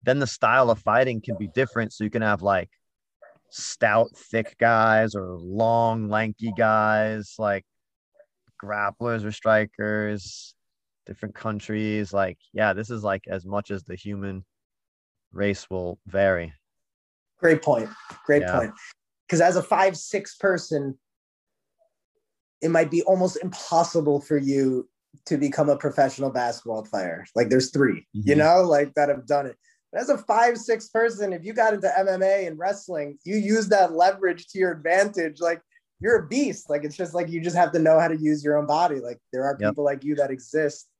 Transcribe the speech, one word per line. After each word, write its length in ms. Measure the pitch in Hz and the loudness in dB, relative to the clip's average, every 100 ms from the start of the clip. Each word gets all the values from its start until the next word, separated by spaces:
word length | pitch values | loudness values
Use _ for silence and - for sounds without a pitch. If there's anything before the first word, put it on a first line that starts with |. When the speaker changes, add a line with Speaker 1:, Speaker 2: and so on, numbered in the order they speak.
Speaker 1:
Then 160 | - 135 | 0 0
the 80 | 131 | 0
style 440 | - 117 123 123 | 0 2 4 4
of 80 | 110 | 2
fighting 420 | - 113 131 113 | 2 2 2 -2
can 160 | 117 117 | -8 -8
be 120 | 101 | -4
different, 440 | - 131 - 107 | -2 -2 -2 -6
so 120 | - | -6
you 60 | 107 | -4
can 120 | 117 | -2
have, 200 | 107 101 | 0 0
like, 280 | 98 95 87 _ _ _ _ _ - _ _ | 0 0 -2 _ _ _ _ _ -20 _ _
stout, 640 | - - - 113 104 117 _ | -14 -12 -2 2 4 2 _
thick 400 | - 113 110 _ | -6 -4 -4 _
guys 560 | 117 113 110 110 110 | 4 4 6 4 2
or 220 | 104 92 87 | -2 -10 -12
long, 720 | 87 101 113 117 117 113 107 | -8 0 2 4 2 0 -2
lanky 440 | 107 110 104 113 101 | -2 -2 -4 -8 0
guys, 760 | 113 107 107 107 110 110 101 - | 2 4 4 2 0 -4 -10 -4
like, 280 | 107 98 _ _ _ _ _ _ _ _ _ _ | -2 -2 _ _ _ _ _ _ _ _ _ _
grapplers 600 | 101 104 101 101 120 113 | -10 -4 -4 -4 -6 -4
or 80 | 104 | -6
strikers, 1200 | 107 113 107 107 - 107 107 104 104 95 - - _ _ _ _ _ - | -4 2 2 2 -6 -4 -2 -4 -6 -10 -18 -20 _ _ _ _ _ -20
different 280 | 101 104 | -14 -14
countries. 760 | - 117 104 - 107 107 107 101 | -8 -8 -8 -6 -4 -2 -4 -2
Like, 260 | 98 95 87 _ | -2 -2 -4 _
yeah, 200 | 98 107 | -2 0
this 160 | 95 107 | 0 -6
is, 120 | 117 | -6
like, 240 | 104 98 - | -4 -4 -6
as 160 | 95 | -10
much 260 | 90 101 104 | -6 -8 -6
as 140 | 98 | -10
the 100 | 85 | -10
human 500 | 90 101 101 98 95 92 _ _ _ _ _ _ _ _ | -14 -10 -10 -8 -10 -16 _ _ _ _ _ _ _ _
race 380 | 90 101 98 - | -4 -4 -4 -6
will 280 | 95 87 90 - | -8 -6 -10 -6
vary. 460 | 98 98 92 82 73 _ _ _ _ _ _ _ _ | 0 2 2 -4 -14 _ _ _ _ _ _ _ _
Speaker 2:
Great 240 | 170 151 | 2 2
point. 260 | - 123 107 - - - - | 2 -2 -2 -14 -20 -16 0
Great 160 | 147 | 0
Speaker 1:
Yeah. 160 | 90 90 | 2 -2
Speaker 2:
point. 160 | - - - - _ _ _ | -4 -10 -20 -20 _ _ _
'Cause 100 | 170 | 2
as 160 | 170 180 | 2 2
a 60 | |
five 340 | 190 185 190 180 | 0 2 2 0
six 400 | - 202 196 - | -8 -8 -8 -4
person, 640 | 196 175 - 151 139 135 _ _ _ _ _ _ _ _ _ _ _ _ _ _ _ _ | -2 -2 -2 -4 -4 -10 _ _ _ _ _ _ _ _ _ _ _ _ _ _ _ _
it 100 | 160 | 0
might 200 | 165 160 | 2 2
be 120 | 170 | 0
almost 340 | - 185 180 156 | 2 2 2 -2
impossible 760 | 180 - - 165 165 170 147 143 | -10 -10 0 2 2 2 2 0
for 160 | 143 151 | 0 -2
you 520 | 139 139 135 127 - _ _ _ | 2 2 2 0 -6 _ _ _
to 120 | - 151 | -6 -2
become 320 | 143 139 147 | -2 0 2
a 60 | 143 | 2
professional 540 | 147 139 135 131 135 | 0 0 0 0 -4
basketball 520 | 123 120 117 117 110 | -2 -4 -6 -8 -8
player. 420 | 107 104 90 82 87 | -6 -6 -6 -8 -8
Like, 140 | - 117 | -2 2
there's 220 | 131 127 | 2 2
three, 360 | 143 135 90 _ | 0 0 0 _
you 220 | 107 104 | -4 2
Speaker 1:
Mm-hmm. 40 | 143 | 4
Speaker 2:
know, 240 | 151 180 | 6 6
like, 320 | 180 147 143 | 6 4 2
that 140 | 151 143 | 0 0
have 180 | 139 117 | 0 0
done 200 | 143 139 | -2 -2
it. 120 | - _ _ _ | -12 _ _ _
But 120 | - | -8
as 80 | 254 | -2
a 80 | 240 | -2
five 400 | - 220 240 233 | 2 4 4 2
six 300 | - 220 - | -2 -4 -2
person, 440 | 226 233 196 208 | 0 0 0 -6
if 120 | 175 | -6
you 100 | 175 | -6
got 180 | 220 220 | 0 2
into 240 | 214 190 180 | 2 0 2
M 100 | 196 | 0
M 140 | 185 | 2
A 240 | 190 196 180 | 2 2 -2
and 120 | 156 | -4
wrestling, 600 | 180 202 - 170 143 143 | -6 -6 -8 -8 -8 -10
you 120 | 170 214 | -4 -2
use 320 | 196 220 202 | 2 0 4
that 240 | 202 175 | 4 4
leverage 560 | 160 180 190 190 175 - | 6 4 4 -2 -2 -10
to 100 | 190 | -2
your 140 | 185 | -2
advantage. 680 | 165 156 185 208 202 160 147 | 0 0 2 2 0 -6 -2
Like, 220 | 170 165 _ _ _ _ | -4 -4 _ _ _ _
you're 180 | 202 226 | 2 2
a 100 | 156 | 2
beast. 420 | 247 285 - - | -2 -2 -4 -6
Like, 160 | 147 | -4
it's 120 | 147 147 | -4 -8
just, 180 | 170 | -6
like, 160 | 170 165 | -4 -4
you 100 | 165 | -4
just 160 | 170 165 | -2 2
have 160 | 170 | 2
to 60 | 165 | 4
know 200 | 160 160 | 4 6
how 100 | 165 | 4
to 80 | 160 | 0
use 280 | 156 151 | 0 0
your 140 | 147 147 | 2 0
own 80 | 147 | 2
body. 340 | 147 175 139 | 2 2 0
Like, 180 | 120 120 _ | -8 -14 _
there 120 | 127 | -4
are 120 | 135 139 | -4 0
Speaker 1:
Yep. 120 | 104 | -2
Speaker 2:
people 140 | 147 | 0
like 200 | 143 139 | -2 -2
you 100 | 139 143 | -4 -2
that 140 | 135 | -2
exist 600 | 131 - 156 147 - - _ | -4 -6 -2 -2 -4 -20 _